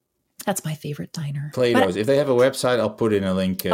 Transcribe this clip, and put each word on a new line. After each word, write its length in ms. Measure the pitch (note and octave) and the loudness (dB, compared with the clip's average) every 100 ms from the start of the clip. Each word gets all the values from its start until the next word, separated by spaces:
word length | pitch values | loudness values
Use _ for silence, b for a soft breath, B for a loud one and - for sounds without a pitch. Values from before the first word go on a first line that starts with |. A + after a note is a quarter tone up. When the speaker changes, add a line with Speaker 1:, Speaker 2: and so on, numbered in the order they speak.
| _ _ _ - - | _ _ _ -8 -6
Speaker 1:
that's 200 | F#3+ D#3 | -4 -6
my 80 | |
favorite 400 | D3+ D3 D3 F3+ | -8 -8 -10 -10
diner. 380 | E3+ D3 C#3+ D3 | -8 -8 -8 -8
Speaker 2:
Plato's. 400 | B2+ B2 A#2+ F#2+ | -2 2 2 2
Speaker 1:
But 40 | G2 | 0
Speaker 2:
If 100 | A2 | 2
they 100 | C#3 | 2
have 120 | C#3 | 2
a 40 | B2 | 4
website, 440 | C3 - B2+ A#2+ | 2 2 0 0
I'll 100 | G#2+ | 0
put 240 | - A2+ | 0 0
in 100 | G2+ | 2
a 100 | F#2+ | 0
link, 300 | F#2 F#2+ F#2 | 0 0 -2
uh, 40 | - | 2